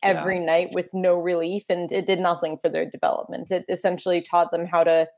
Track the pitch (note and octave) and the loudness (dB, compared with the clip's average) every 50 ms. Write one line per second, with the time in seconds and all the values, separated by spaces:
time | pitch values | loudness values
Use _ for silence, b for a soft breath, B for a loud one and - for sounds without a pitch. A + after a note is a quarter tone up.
0 | - G3 F#3 D#3 D#3 F3+ F#3 F3+ E3+ D#3+ D#3+ E3+ F3 - - F3+ F3 - - F#3+ | 0 0 0 0 0 -2 -2 -2 0 2 2 2 2 0 -4 -6 -6 -4 -4 0
1 | F#3 F#3 F3 F3 E3 F3+ F3+ E3+ E3 E3+ F#3+ G3+ - _ F#3 F3 F3 E3 - F#3+ | 2 2 2 2 2 0 0 0 0 -2 -4 -6 -2 _ -2 -2 -2 -2 -2 -2
2 | F3+ - F#3+ F3+ F#3 F3 E3+ E3+ F3 D#3 D#3 E3 - E3 E3+ D#3+ E3 E3 - - | 0 0 0 2 2 0 0 0 -2 -4 -6 -2 -2 -2 0 0 -4 -4 -4 -2
3 | - - - - - - - - F3 F3+ F#3+ F3+ F3+ - F#3 F3 - F#3+ F3+ F3 | -2 0 0 -2 -6 -8 -10 -12 -6 -4 -4 -4 -2 -4 -6 -2 0 -2 -2 0
4 | - F#3+ F3+ F3 E3+ - - F3 E3+ E3+ - E3+ E3+ F3 E3+ E3+ E3 E3 E3 E3 | -2 0 0 0 0 0 2 2 2 2 0 -4 -4 0 2 2 4 6 6 4
5 | D#3+ D#3+ - | 2 0 -4